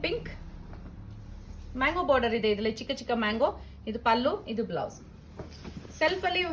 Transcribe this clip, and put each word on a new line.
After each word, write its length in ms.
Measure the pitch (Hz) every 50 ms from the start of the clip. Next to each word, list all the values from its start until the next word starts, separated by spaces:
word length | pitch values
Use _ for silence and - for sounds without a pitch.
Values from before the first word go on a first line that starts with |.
| -
ಪಿಂಕ್, 240 | 339 370 453 - 165 - - - - - - - - - - - - - - - - - - - - - - - - - - - - - 254
ಮ್ಯಾಂಗೋ 220 | 262 294 320 359 349 269
ಬಾರ್ಡರ್ 260 | 269 254 233 233 220 233
ಇದೆ 100 | 202 214 208
ಇದರಲ್ಲಿ, 200 | 196 220 220 226 -
ಚಿಕ್ಕ 120 | - - 269 269
ಚಿಕ್ಕ 140 | - - 240 226 220
ಮ್ಯಾಂಗೋ. 260 | 208 214 226 269 370 415 - - - - - - 226
ಇದು 100 | 214 233 -
ಪಲ್ಲು, 240 | 233 226 240 247 294 381 415 - - 226
ಇದು 100 | 214 220 180
ಬ್ಲೌಸ್. 260 | 170 147 127 - - - - - - - - - - - - - - - - - - - - - - -
ಸೆಲ್ಫ್ 260 | 311 311 370 370 -
ಅಲ್ಲಿ 140 | 359 359 359 359 339